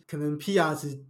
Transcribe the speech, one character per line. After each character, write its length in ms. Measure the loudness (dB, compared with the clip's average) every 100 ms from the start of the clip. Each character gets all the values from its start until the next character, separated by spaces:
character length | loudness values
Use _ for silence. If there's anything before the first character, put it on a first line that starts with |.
可 120 | -10 -4
能 200 | -2 -2
P 220 | 2 4
R 160 | 4
值 300 | 0 -6 -10 -14